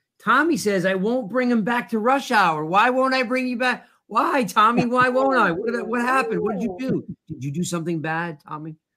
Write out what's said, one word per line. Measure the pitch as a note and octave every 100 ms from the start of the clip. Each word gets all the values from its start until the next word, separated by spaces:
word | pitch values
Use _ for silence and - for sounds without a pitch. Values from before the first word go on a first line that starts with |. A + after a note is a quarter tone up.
| _ _
Tommy | G3+ B3 D#4+ A#3+
says, | G3+ G3 F#3
"I | F#3+
won't | G#3 B3+ G3+
bring | B3 B3
him | A#3+
back | G#3+ A#3 A#3
to | A3
rush | A3 C4+ C4+
hour." | A3+ F3+ D#3 D#3
Why | F#3+ A#3+
won't | B3+ C4
I | C4
bring | A#3 B3+ B3+
you | A#3+
back? | B3+ B3 - _ -
Why, | G#3+ E4+ D4 G#3+
Tommy? | A3+ G#3+ A#3 A#3+
Why | B3 B3+
won't | B3+ C4+ B3+
I? | G3
What | E3+ A3+
did | A#3
I, |
what | A3 A#3+
happened? | B3 C4+ A#3+ F#3
What | G3
did | G3
you | G#3+ F3+
do? | C4 E3 - - -
Did | D3
you | C#3
do | C#3+
something | F3 F3 E3 E3
bad, | D#3+ D#3+ E3+ D3+ -
Tommy? | D3+ D#3+ D#3 _